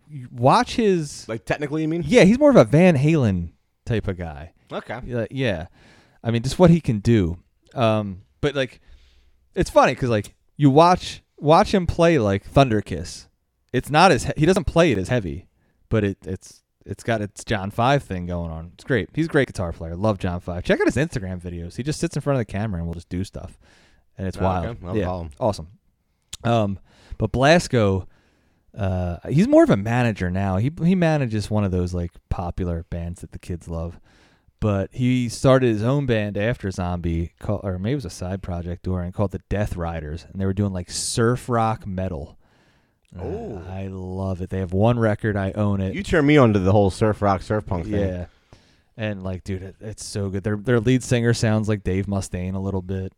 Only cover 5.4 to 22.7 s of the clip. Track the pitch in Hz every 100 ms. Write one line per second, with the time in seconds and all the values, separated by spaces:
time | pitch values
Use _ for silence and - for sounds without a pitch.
5.4 | 127 87 80 _ _ _ _ _ 120 117
6.4 | 127 - 175 165 - 107 117 117 85 87
7.4 | _ _ _ - 113 107 104 92 - _
8.4 | 147 139 131 - _ - _ _ _ _
9.4 | _ - 165 302 226 123 127 107 - _
10.4 | _ - 143 135 175 180 - - _ -
11.4 | 147 165 208 196 170 - 170 160 104 98
12.4 | - - 135 107 - 85 87 - - _
13.4 | _ _ _ 123 - 151 190 123 - -
14.4 | 151 190 151 165 170 98 90 123 90 73
15.4 | - _ _ _ _ 110 104 92 82 92
16.4 | - - _ _ - 98 - 113 104 -
17.4 | - 107 95 110 120 143 - 92 87 87
18.4 | 85 80 85 - - 123 - 151 160 160
19.4 | 127 - 87 - 82 85 107 98 92 87
20.4 | - 85 - 240 381 - 170 - 92 92
21.4 | 87 87 85 - 131 147 - 147 143 139
22.4 | 107 98 110